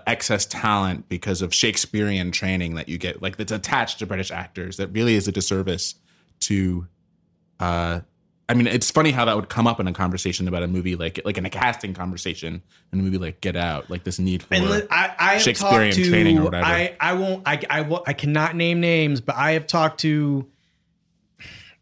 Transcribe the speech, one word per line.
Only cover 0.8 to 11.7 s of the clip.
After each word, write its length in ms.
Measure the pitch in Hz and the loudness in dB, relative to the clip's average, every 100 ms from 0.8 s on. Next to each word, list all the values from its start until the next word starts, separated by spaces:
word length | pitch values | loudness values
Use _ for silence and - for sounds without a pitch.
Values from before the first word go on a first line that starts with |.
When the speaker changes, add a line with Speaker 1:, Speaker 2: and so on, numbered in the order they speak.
| 95 85 - | 2 -2 -4
Speaker 1:
because 340 | 90 104 92 | -6 -2 -2
of 120 | 90 | 0
Shakespearean 760 | - 113 - - 107 104 98 90 | 0 2 0 -2 0 0 0 -2
training 420 | - 95 92 87 | -2 -2 -2 -2
that 140 | 82 - | -4 -6
you 100 | 85 | -6
get, 240 | 90 76 | -6 -6
like, 140 | 95 95 | -8 -6
that's 160 | 98 | -6
attached 480 | 107 - 135 113 - | -6 -2 0 0 -4
to 60 | 101 | -6
British 260 | 95 95 | -6 -6
actors, 460 | 87 92 - 92 92 | -8 -10 -10 -10 -6
that 100 | 95 | -4
really 260 | 104 120 | 0 4
is 140 | 107 95 | 4 2
a 40 | |
disservice 640 | 95 - 95 95 87 - - _ _ _ - | -2 0 0 0 -2 -4 -10 _ _ _ -6
to, 480 | - 101 92 90 87 _ _ _ _ _ _ - | -2 2 2 0 -6 _ _ _ _ _ _ -6
uh, 400 | 87 85 85 85 - _ _ _ - | -2 0 -2 -4 -8 _ _ _ 0
I 60 | |
mean, 120 | 123 120 | 2 4
it's 240 | - - | 2 2
funny 220 | 151 160 | 2 4
how 140 | 131 113 | 4 2
that 100 | 107 | 2
would 120 | 98 | -2
come 200 | 113 117 | 2 2
up 100 | 110 | 2
in 80 | 92 | -2
a 60 | |
conversation 560 | 87 90 92 95 87 90 | -2 -2 -2 -4 -2 -2
about 160 | 87 | -2
a 20 | 87 | -2
movie 300 | 90 90 87 | -2 -2 -2
like, 240 | 85 82 | -4 -4
like 140 | 101 95 | -6 -4
in 80 | 90 | -6
a 40 | |
casting 440 | - 123 | 0 0